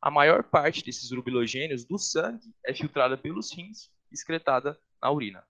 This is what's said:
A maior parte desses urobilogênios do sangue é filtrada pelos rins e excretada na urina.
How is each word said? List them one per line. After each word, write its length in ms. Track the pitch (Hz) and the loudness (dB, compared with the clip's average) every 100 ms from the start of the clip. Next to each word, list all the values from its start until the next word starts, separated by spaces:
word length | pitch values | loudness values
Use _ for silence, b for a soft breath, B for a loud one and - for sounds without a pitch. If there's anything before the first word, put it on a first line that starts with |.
A 80 | - | 2
maior 320 | 147 147 165 | 6 6 6
parte 400 | 233 160 147 - | 4 2 2 -2
desses 280 | - 123 120 | -8 -10 -8
urobilogênios 720 | 123 123 123 117 131 156 135 | -6 -2 0 0 -2 -4 -6
do 140 | 120 196 | -6 -6
sangue 580 | - 160 170 233 226 - - | -2 -2 -2 -6 -16 -10 -6
é 80 | |
filtrada 440 | 127 147 - 127 131 | -4 -4 2 2 2
pelos 340 | 151 180 220 | -4 -8 -8
rins 400 | 175 180 214 - _ _ | -12 -16 -18 -20 _ _
e 60 | - | -18
excretada 640 | - 165 - 131 135 156 _ _ | -6 -4 2 2 0 -8 _ _
na 100 | 123 | 0
urina. 340 | 147 110 95 - | 0 -2 -8 -20